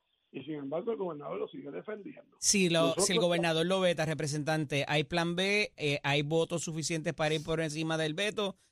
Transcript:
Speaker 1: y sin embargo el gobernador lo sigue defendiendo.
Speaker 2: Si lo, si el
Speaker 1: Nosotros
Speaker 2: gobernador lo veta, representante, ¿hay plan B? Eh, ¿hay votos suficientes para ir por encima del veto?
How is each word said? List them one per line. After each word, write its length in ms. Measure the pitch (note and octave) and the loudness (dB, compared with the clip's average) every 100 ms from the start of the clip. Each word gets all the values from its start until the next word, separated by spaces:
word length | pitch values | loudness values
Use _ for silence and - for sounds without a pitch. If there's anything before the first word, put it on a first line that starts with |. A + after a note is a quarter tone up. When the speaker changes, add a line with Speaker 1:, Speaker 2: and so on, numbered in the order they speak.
| _ _ _ | _ _ _
Speaker 1:
y 100 | - | -14
sin 120 | C3+ D3+ | -8 -8
embargo 340 | C#3 D#3 A3+ | -4 -4 -4
el 80 | A3 | -4
gobernador 400 | F3+ D3 C#3+ F3+ | -4 -6 -8 -6
lo 100 | - | -6
sigue 220 | C3+ C#3+ | -8 -12
defendiendo. 640 | F3+ G#3+ G#3+ F#3+ - - - | -12 -10 -12 -12 -16 -20 -4
Speaker 2:
Si 280 | - G3+ F3+ | 2 4 4
lo, 120 | E3 | 4
si 80 | E3 | 2
el 80 | E3 | 2
Speaker 1:
Nosotros 220 | G3 F3+ | 2 4
Speaker 2:
gobernador 460 | F3 E3+ E3+ D#3+ F3 | 4 2 2 2 2
lo 140 | F#3+ | 2
veta, 240 | F3+ E3 | 2 2
representante, 800 | D#3 D3 D3+ D3+ D3 D#3 D3 C#3+ - | 0 -2 -2 -2 0 0 2 0 2
¿hay 160 | D3+ | 0
plan 320 | D3+ E3+ E3+ F3 | 2 0 0 0
B? 360 | F#3+ G#3 G#3 - | 2 2 0 -2
Eh, 240 | D3 C#3+ | -2 0
¿hay 200 | C#3 D3 | 2 0
votos 420 | D3 E3 E3 E3+ | 2 2 2 -2
suficientes 500 | - D#3+ D3 D#3+ D#3+ | -4 -4 -2 -2 -2
para 200 | D#3 D#3 | 0 0
ir 100 | D#3 | 0
por 160 | D#3 D#3+ | 0 0
encima 360 | D#3+ D3+ D#3+ D#3+ | 0 -2 0 2
del 180 | D#3 | 0
veto? 420 | D#3+ G#3 G#3+ G3+ - _ | 0 -2 0 -2 -4 _